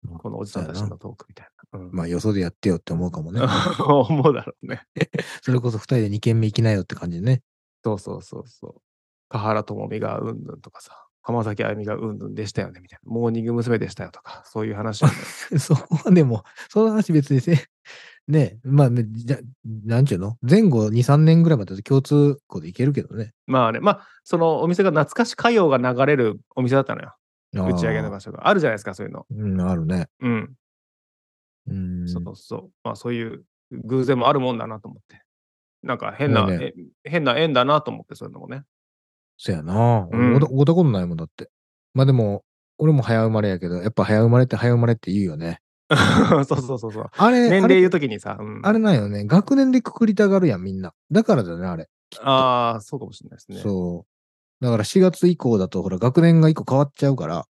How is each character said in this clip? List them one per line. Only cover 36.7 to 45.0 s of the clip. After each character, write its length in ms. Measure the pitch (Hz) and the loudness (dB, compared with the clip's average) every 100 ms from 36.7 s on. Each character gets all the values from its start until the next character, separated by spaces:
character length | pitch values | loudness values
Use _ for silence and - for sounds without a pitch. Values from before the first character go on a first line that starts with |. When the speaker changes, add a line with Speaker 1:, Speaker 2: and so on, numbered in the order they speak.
| - - _ | -12 -20 _
Speaker 2:
え、 60 | - | -6
変 140 | 165 | -2
な 120 | 139 123 | 0 0
縁 140 | 160 | 2
だ 120 | 131 | 2
な 180 | 127 151 | 2 2
と 80 | 147 | 0
思 120 | 110 | -12
っ 40 | 110 | -16
て、 80 | |
そ 120 | 110 110 | -18 -18
う 20 | |
い 20 | |
う 40 | |
の 60 | - | -18
も 80 | - | -16
ね。 160 | 135 143 _ _ _ _ _ _ _ | -16 -18 _ _ _ _ _ _ _
Speaker 1:
そ 140 | - | -6
や 100 | 85 | -6
な。 460 | 78 98 117 113 90 | -4 2 2 2 0
Speaker 2:
う 60 | 113 | 0
ん。 200 | 123 123 | 4 4
Speaker 1:
俺、 20 | |
会 0 | |
う 20 | |
た、 60 | 156 | 2
会 80 | 131 | 2
う 20 | 143 | 2
た 80 | |
こ 80 | 170 | 4
と 60 | 165 | 2
な 100 | 101 | 2
い 40 | 90 | -2
も 80 | |
ん、 20 | 82 | -6
だ 80 | |
っ 40 | 80 | -10
て。 160 | - - _ _ _ _ | -14 -20 _ _ _ _
ま 80 | 131 | 0
あ、 20 | 135 | 4
で 60 | |
も、 320 | 127 107 101 _ _ _ _ | 4 2 -4 _ _ _ _
俺 140 | 151 | 2
も 100 | 151 | 2
早 200 | 113 113 | 2 2
生 60 | 110 | 2
ま 120 | 110 | 0
れ 60 | 104 | 0
や 80 | 92 | -2
け 100 | 90 | -4
ど、 80 | 87 | -4
や 120 | 95 | -4
っ 40 | |
ぱ 120 | 110 | -2
早 180 | 98 107 | 2 4
生 60 | 113 | 6
ま 100 | 120 | 4
れ 60 | |
っ 20 | 127 | 4
て 80 | 104 | 2
早 160 | 117 | 0
生 40 | 120 | 2
ま 60 | 117 | 2
れ 80 | |
っ 20 | |
て 160 | 113 | 0